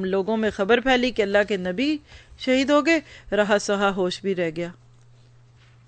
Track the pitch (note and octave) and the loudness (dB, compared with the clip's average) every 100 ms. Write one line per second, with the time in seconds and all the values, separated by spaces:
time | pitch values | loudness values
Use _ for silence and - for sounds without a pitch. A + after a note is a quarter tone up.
0 | F#3+ G3 F#3+ A3 G#3+ G3+ G3 A#3+ C4 B3 | -2 -2 0 -2 -2 -2 2 2 2 2
1 | B3 A3+ G3 G3+ G#3 G3 F3+ F3+ C#4+ D4+ | 0 0 0 0 0 -2 -4 -2 -2 -4
2 | - - - - C4 C4 C4+ C#4+ D4 D#4+ | -8 -20 -20 -8 0 0 4 2 4 0
3 | - - - G3+ G3+ G#3 - G3 G3+ F#3+ | -2 -16 -4 0 2 0 0 0 0 0
4 | F3+ - G3 F#3 E3+ D#3 E3+ - _ - | -2 -2 -4 -2 -4 -4 -10 -12 _ -20
5 | - - - - _ _ - _ | -20 -20 -20 -20 _ _ -20 _